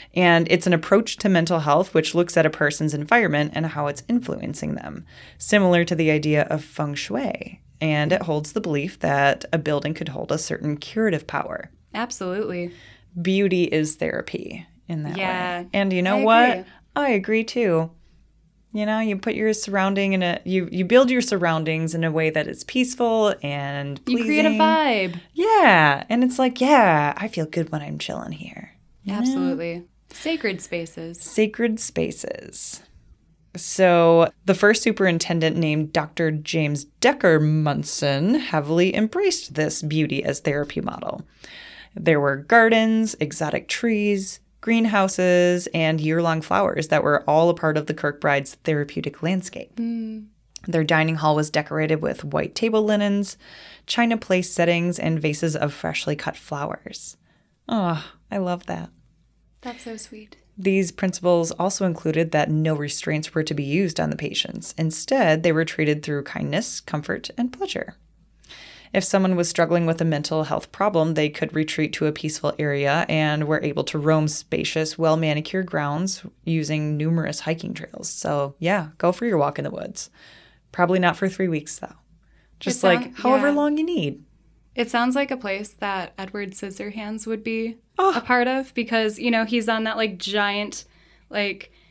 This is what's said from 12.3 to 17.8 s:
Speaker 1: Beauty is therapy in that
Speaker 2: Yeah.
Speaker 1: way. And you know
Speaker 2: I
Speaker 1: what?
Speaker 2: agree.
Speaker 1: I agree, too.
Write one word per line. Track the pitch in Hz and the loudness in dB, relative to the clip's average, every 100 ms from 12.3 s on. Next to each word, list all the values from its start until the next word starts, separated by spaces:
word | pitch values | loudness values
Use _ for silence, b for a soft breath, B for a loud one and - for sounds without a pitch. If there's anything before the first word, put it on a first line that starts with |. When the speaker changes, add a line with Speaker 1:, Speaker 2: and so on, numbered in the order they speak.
| 185 214 180 175 B B B B 175 | -4 -4 -6 -8 B B B B -6
Speaker 1:
Beauty | 175 190 196 180 | 0 2 2 2
is | 170 156 156 - | 2 0 -2 -2
therapy | - - - - - - 170 _ - | -4 -4 -6 -8 -10 -14 -18 _ -10
in | 165 | -8
that | 151 170 | -6 -4
Speaker 2:
Yeah. | 190 185 180 175 | -4 -2 -4 -6
Speaker 1:
way. | 180 | -4
And | 202 196 | -2 0
you | 185 | 2
know | 180 208 | 2 2
Speaker 2:
I | |
Speaker 1:
what? | 214 226 247 | 6 8 6
Speaker 2:
agree. | 202 185 B _ - | 2 -6 B _ -2
Speaker 1:
I | 285 | 0
agree, | 214 196 220 | 0 0 -2
too. | 220 247 220 165 | 0 0 2 2